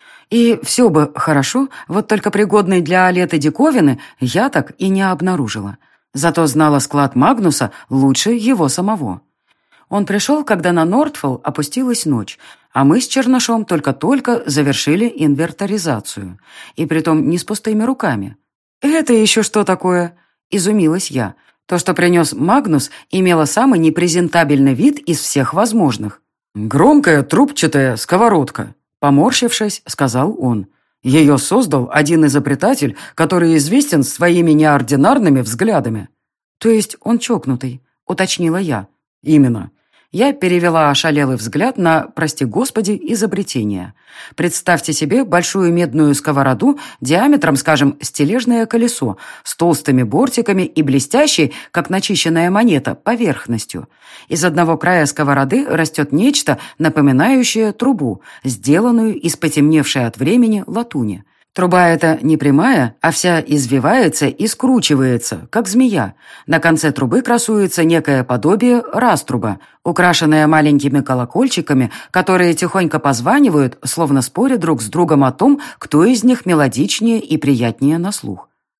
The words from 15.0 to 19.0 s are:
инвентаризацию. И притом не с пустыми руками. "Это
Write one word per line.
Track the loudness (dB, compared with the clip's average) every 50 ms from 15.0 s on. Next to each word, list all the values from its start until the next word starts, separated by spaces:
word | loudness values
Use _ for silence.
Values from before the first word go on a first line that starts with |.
| 0 -2 -2
инвентаризацию. | 0 0 0 0 0 -2 -6 -4 -8 -6 -4 -4 -4 -2 -4 -4 -4 -6 -10 -12 -12 -14 -14 -16 -18 _ _ -20 -20 -20 -18 _
И | -8 -6
притом | -2 -2 -2 0 0 0 0 0 0
не | -2
с | -2 -4
пустыми | -6 -8 -6 -4 -2 -2 0 0
руками. | -2 -2 -2 -2 -4 -2 -4 -6 -10 -14 _ _ _ _ _ _ _ _ _
"Это | -2 0 0 0